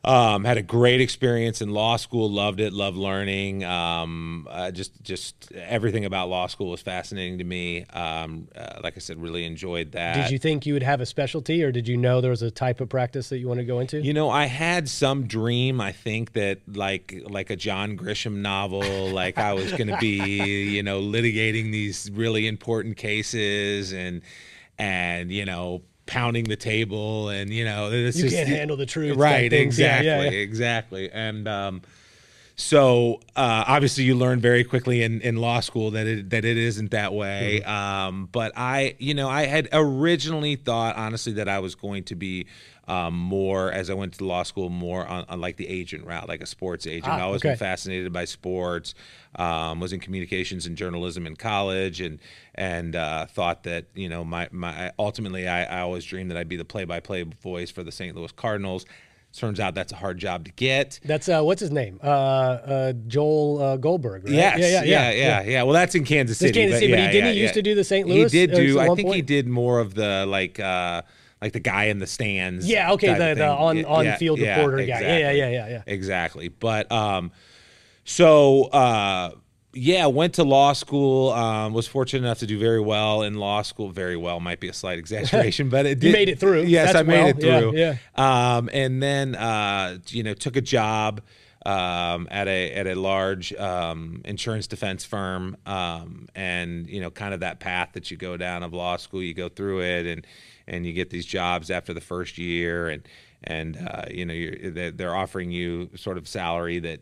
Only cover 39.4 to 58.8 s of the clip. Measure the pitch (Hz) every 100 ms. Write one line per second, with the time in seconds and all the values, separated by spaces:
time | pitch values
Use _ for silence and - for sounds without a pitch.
39.4 | 143 151 156 151 151 131 160 170 143 160
40.4 | 147 139 - 117 113 110 110 113 - 104
41.4 | 101 98 95 - 98 101 92 92 95 92
42.4 | 87 - - _ - 90 85 85 87 98
43.4 | 95 95 92 92 90 95 98 - 95 90
44.4 | 90 - 90 87 87 92 87 90 85 90
45.4 | 87 87 95 92 85 78 85 85 85 82
46.4 | 80 - 92 85 82 82 127 156 92 101
47.4 | 151 123 98 92 95 92 90 87 87 -
48.4 | 90 92 90 87 - - - - _ -
49.4 | 87 82 80 80 90 92 87 95 87 95
50.4 | 90 92 85 85 90 87 90 87 82 80
51.4 | 113 104 98 95 95 82 90 78 - -
52.4 | - - 95 85 85 82 78 78 78 -
53.4 | 87 82 87 85 78 92 95 85 82 85
54.4 | 87 90 85 82 90 - 104 104 104 92
55.4 | 90 87 87 90 90 90 85 92 92 85
56.4 | 85 87 82 110 87 85 - 95 85 -
57.4 | 101 87 87 - 85 - 90 82 85 -
58.4 | 117 104 98 92